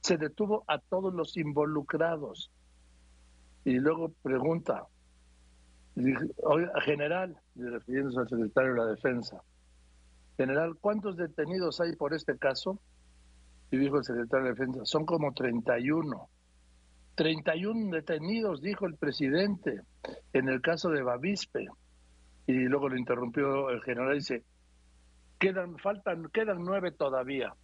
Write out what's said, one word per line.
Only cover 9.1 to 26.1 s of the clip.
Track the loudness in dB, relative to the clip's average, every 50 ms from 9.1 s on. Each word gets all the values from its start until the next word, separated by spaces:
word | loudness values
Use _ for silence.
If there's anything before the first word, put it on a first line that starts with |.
| 0 0 -4 -8 -12 -16 -20 _ _ _ _ _ _ -20 _ _ _ -20 _ -20 _ -20 -20 -20 -4
"General, | -2 0 0 2 0 0 0 -2 -2
¿cuántos | 0 0 0 0 -2 -4 -4
detenidos | -4 -6 -6 -2 -2 -2 -2 0 0 0 0 0 0
hay | 0 -2 0
por | -2 -2 -2 -2
este | -2 -2 -2 -2
caso?" | 2 2 0 0 0 -2 -6 -6 -6 _ _ -20 _ _ -20 -20 -20 -20 -20 -20 -20 -20 -20 -20 -20 -10 -4
Y | 0 2
dijo | 2 4 2
el | 2 0
secretario | 2 -2 -2 0 2 2 2 2
de | 2 0
Defensa, | 0 -2 -4 -4 -6 -6
"Son | -2 -2 0 0
como | 2 0 0 0 0 -2
treinta | -2 -2 0 0 0 0 0 0 0
y | 2 0
uno." | 0 0 0 -2 -6 -8 -10 -18 _ _ _ _ _ -20 -20 _ -20 -20 _ _ -20 -20 -20 -18 0
"Treinta | 2 4 4 4 2 2 0 2
y | 2 2
un | 0 0 0 0 0
detenidos", | 0 -2 0 0 -2 -2 0 0 0 2 2 0 0 0
dijo | -2 -4 -2 0 -2
el | -4 -2
presidente, | -2 -2 -2 0 2 2 4 4 4 4 4 2 0 -2 -4 -4 -4 -8 -14 -20 -14 -12 -12 -12 -12 -16 0 0
"en | 2 2 4
el | 0 2
caso | 2 2 0 2 2 2
de | 2 2 2
Bavispe." | 0 0 0 0 0 0 0 -2 -6 _ -6 -6 -6 -12 _ _ _ _ _ _ _ -20 -20 -20 -20 -20 -14 0
Y | 2 2
luego | 4 4 4 2 2 2 0
lo | 0 -2
interrumpió | 0 0 0 0 0 -2 0 0 2 2 2 2 2 0
el | -2 -2 -2
general | -4 -2 0 2 0 0
y | 0
dice, | 0 -4 -6 -6 -6 _ _ _ _ _ _ _ _ _ _ _ _ -20 _ _ _ _ _ _
"Quedan, | 2 2 2 2 -4 -4 -8 -4
faltan, | -2 -2 -2 -2 -2 -4